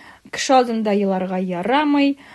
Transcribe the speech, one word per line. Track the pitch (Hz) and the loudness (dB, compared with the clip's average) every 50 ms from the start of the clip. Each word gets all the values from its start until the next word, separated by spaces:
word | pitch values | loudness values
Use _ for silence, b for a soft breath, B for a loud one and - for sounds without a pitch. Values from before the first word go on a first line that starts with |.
| B B B B B - | B B B B B -14
Кеше | - - - - 269 | -10 -8 0 2 4
алдында | 262 247 240 226 226 214 214 | 4 4 2 -2 -4 -2 0
еларга | 202 208 202 190 190 185 185 185 185 | 0 0 0 0 -2 -2 -4 -4 -4
ярамый, | 185 190 185 180 170 180 208 262 294 311 294 285 285 277 277 277 B B B | -4 -4 -4 -6 -6 -2 0 0 0 2 2 2 2 2 2 0 B B B